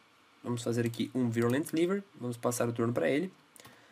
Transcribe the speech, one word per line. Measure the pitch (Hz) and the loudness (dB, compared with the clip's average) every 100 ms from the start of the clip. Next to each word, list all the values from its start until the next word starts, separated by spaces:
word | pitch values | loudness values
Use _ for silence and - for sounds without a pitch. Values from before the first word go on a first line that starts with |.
| _ _ _ _ | _ _ _ _
Vamos | - 120 | -6 -4
fazer | 120 117 117 | 0 0 0
aqui | 117 - | 0 -4
um | 131 123 | 0 0
Virulent | 117 120 131 160 | 2 2 2 0
Sliver, | 160 175 196 196 - | 0 2 0 -4 -10
vamos | 123 117 | -8 -4
passar | 127 120 120 | -2 0 -2
o | |
turno | 120 117 | 0 0
pra | 120 127 | 2 2
ele. | 135 185 - _ - - - - | 2 -2 -8 _ -20 -20 -20 -20